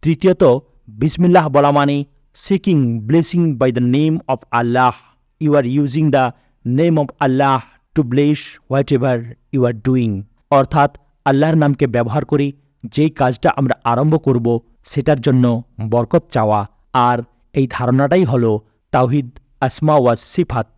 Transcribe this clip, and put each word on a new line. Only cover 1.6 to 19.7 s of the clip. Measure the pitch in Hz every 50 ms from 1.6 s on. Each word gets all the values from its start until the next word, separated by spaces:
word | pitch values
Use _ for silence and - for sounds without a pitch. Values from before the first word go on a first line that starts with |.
| 143 143
মানে | 143 147 143 143 143 143 143 _ _ _ _ _ _
seeking | - - - 196 190 - 202 180 151 135 120 117 117
blessing | 107 110 147 165 165 - - 175 170 165 143 117
by | 131 131
the | 120 123 123
name | 120 123 139 151 156 156
of | 165 - - 135 120 - _ - 120
Allah। | 120 120 120 127 127 123 - - _ _ _ _ _ _ _ _ 160
You | 151 147
are | 147 131 120 131 143 147
using | 143 123 156 156 156
the | 139 139 131 120 117 _ _ _ _ _ _ 120
name | 123 135 165 170 165
of | 156 147 131 - _ 147 135
Allah | 131 131 139 139 135 127 - - _ _ _ _ _ 160
to | 151 117
bless | 120 135 147 147 151 143 - - - - _ _
whatever | 131 139 139 - 143 127 120 139 127 120 117 113 113 _ _ _ -
you | 135 123 120
are | 120 110 - 131
doing। | 127 131 120 110 104 98 104 _ _ _ _ _
অর্থাৎ | 143 139 135 - - 160 143 143 - - _ _ _ _ _
আল্লাহর | 139 139 135 147 160 160
নামকে | 160 151 143 143 131 147 127
ব্যবহার | 110 120 120 117 107 151 143
করে | - - 147 143 143 139 _ _ _ _ _ -
যেই | 117 - - 151 156
কাজটা | - - 143 127 127 - - 170 -
আমরা | - 139 127 123 - _
আরম্ভ | 120 117 120 139 156 160 156 -
করব, | 139 131 120 117 117 120 117 - _ _ _ _
সেটার | - - 143 127 - 151 135
জন্য | 117 147 131 127 123 123 120 117 120 _ _ - 110 110
বরকত | 110 120 120 117 - 170 - _
চাওয়া। | - 123 110 107 107 104 98 101 _ _ _ _ _
আর | 131 123 120 123 120 120 _ _ _ _ _ _
এই | 139 135 123
ধারণাটাই | - - 127 123 123 131 139 139 160 185 190
হলো | 131 120 127 120 113 107 107 - _ _ _ _ _
তাওহীদ | - 139 127 123 127 147 131 120 - - _ _ _ _
আসমা | - 131